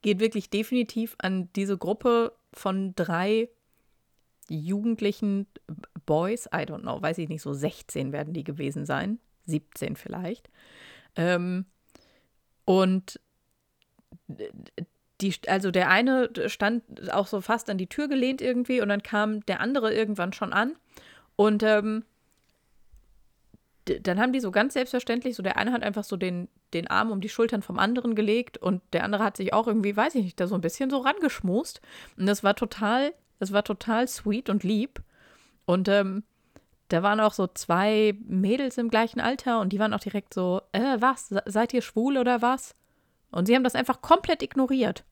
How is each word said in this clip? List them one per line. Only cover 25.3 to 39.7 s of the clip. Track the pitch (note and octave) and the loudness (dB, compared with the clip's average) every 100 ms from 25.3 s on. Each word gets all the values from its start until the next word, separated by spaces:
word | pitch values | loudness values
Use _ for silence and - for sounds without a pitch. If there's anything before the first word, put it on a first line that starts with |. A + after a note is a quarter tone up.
| A#3+ | -4
so | |
der | F#3 - | -4 -2
eine | G3+ | 0
hat | A#3+ | 0
einfach | G#3 G3+ | 0 -4
so | G#3 F#3+ | -4 -4
den, | F#3 F3 F3+ _ _ | -2 -4 -8 _ _
den | E3+ E3 | -6 -2
Arm | - A3 | 0 0
um | G3 | -2
die | G#3 | -4
Schultern | - A3+ G#3 | 0 0 0
vom | - F3+ | -4 0
anderen | G3 B3 A#3+ G#3+ | 0 2 0 0
gelegt | G#3 A3+ A#3+ - | 2 2 0 -4
und | F#3 F3+ _ | -2 -2 _
der | E3 | -2
andere | G3+ G#3 | 0 0
hat | G#3+ - | 0 0
sich | F#3 | 0
auch | G#3 A3+ | 2 2
irgendwie, | A3 G3+ G3+ | 2 2 2
weiß | C4 C#4 | 0 2
ich | |
nicht, | F#3 - | -2 -2
da | F3+ | -2
so | F#3 | 0
ein | |
bisschen | E3+ - C4+ | -2 -2 -2
so | C#4 | 0
rangeschmust | C4 F#4+ D#4+ - F#3 G3 E4 - - - - - | 0 2 0 0 0 0 -2 -10 -20 -20 -20 -2
und | F#3 | 0
das | G3+ | 2
war | G3 G#3 | 2 2
total, | A3 - G#3 A#3+ C#4+ E4 _ _ | -2 -2 0 2 0 -4 _ _
das | F#3+ | -2
war | G3+ | 0
total | G#3 G#3 - A3+ B3 | 0 -4 -2 0 0
sweet | - G#3 G#3 C4 | -2 -2 -2 0
und | G#3 | -2
lieb | F3+ G#3+ B3+ - - _ _ - _ _ - | 0 0 -2 -8 -18 _ _ -20 _ _ 0
und, | F3+ F#3 | 0 4
ähm, | G3+ G3 F#3+ - _ _ - _ _ _ | 2 2 -2 -8 _ _ -20 _ _ _
da | E3+ | 2
waren | G3 G#3+ | 2 4
auch | G#3+ | 2
so | - F#3 | 2 -2
zwei | - - F3 G#3 G#3+ G#3+ G#3 A3+ | -2 0 2 4 4 4 2 -2
Mädels | F#3 G3 B3+ C4+ B3 | 0 2 2 0 -2
im | A#3 | 0
gleichen | A3 A3+ - | 2 2 0
Alter | - C4 - A#3 | -2 0 0 0
und | F#3+ | 0